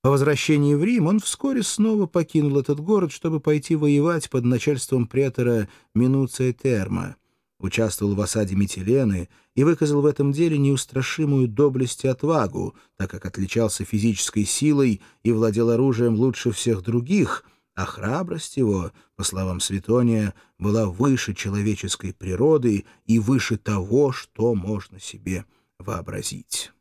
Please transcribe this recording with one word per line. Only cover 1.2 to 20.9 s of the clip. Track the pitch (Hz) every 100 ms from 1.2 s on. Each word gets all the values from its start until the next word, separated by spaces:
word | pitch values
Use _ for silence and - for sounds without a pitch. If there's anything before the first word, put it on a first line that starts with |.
вскоре | - - 277 262
снова | 202 - 220 214 185
покинул | 175 160 160 147 139
этот | 135 147
город, | 160 214 170
чтобы | - 165 160
пойти | 156 151 - 156
воевать | 147 143 160 165 -
под | 131
начальством | 120 123 - 135 - 131 117
претора | 131 135 - 123 117 101 - _ 110
Минуция | 127 135 131 - 127
Терма — | 123 135 113 98 92 90 - _ _ _ _
участвовал | 95 - 110 - 101
в | 101
осаде | 104 110 101
Митилены | 95 101 - 95 135 120 92 90 _ _ 123
и |
выказал | 147 165 151 147
в | 147
этом | 143 143
деле | 139 170 151
неустрашимую | 139 135 - 131 131 - 151 139 127
доблесть | 107 147 131 123 -
и | 135
отвагу, | 127 147 160 101 135 - - _ _
так | 98
как | - 95
отличался | - 98 117 110 - 107
физической | 107 113 101 - 107
силой | 98 - 151 143 135 104 - _
и | 113
владел | 110 113 104 117
оружием | 117 135 117 120 110
лучше | 131 123 123
всех | 101 120 101
других, | 92 120 123 202 131 - _ _ _
а | - 92
храбрость | - 104 143 175 170 - -
его, | 117 98 87 _ _ -
по |
словам | 98 92 92 87
Светония, | - 98 - 120 120 113 104 - _ _
была | 101 110
выше | 104